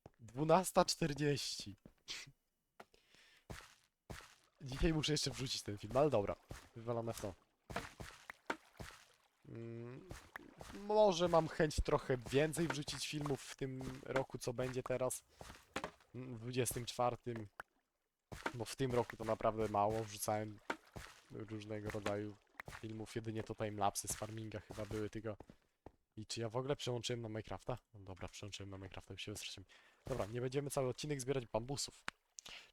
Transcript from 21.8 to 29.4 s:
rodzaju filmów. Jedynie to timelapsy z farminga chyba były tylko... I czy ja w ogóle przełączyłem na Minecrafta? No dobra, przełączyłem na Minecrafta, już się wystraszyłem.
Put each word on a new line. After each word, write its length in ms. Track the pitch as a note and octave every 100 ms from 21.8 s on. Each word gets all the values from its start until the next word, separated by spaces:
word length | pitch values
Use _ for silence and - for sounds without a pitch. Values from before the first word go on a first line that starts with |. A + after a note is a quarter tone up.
| G#2
rodzaju 460 | G#2+ G#2 G#2 G#2 G2+ _ - -
filmów. 440 | - A2 A2 G#2+
Jedynie 280 | A#2 A2+ A2
to 120 | -
timelapsy 540 | A2 A2 G#2 G2+ - -
z 40 |
farminga 480 | - G#2+ A2 A2 G#2+
chyba 260 | - - G2+
były 240 | G#2+ G#2
tylko... 260 | A2+ G#2+ G#2 - - _ _ - _ _ -
I 100 | G#2+
czy 140 | -
ja 80 | A2+
w 80 | A2+
ogóle 200 | C3 C#3+
przełączyłem 460 | - A#2+ A2+ A#2+
na 60 | A2+
Minecrafta? 500 | A2 - F#2+ - B2 _
No 60 | A2
dobra, 280 | G2 F#2 F#2
przełączyłem 420 | - G#2 - G2
na 60 | F#2+
Minecrafta, 380 | F#2+ - -
już 80 | G2
się 100 | -
wystraszyłem. 340 | G#2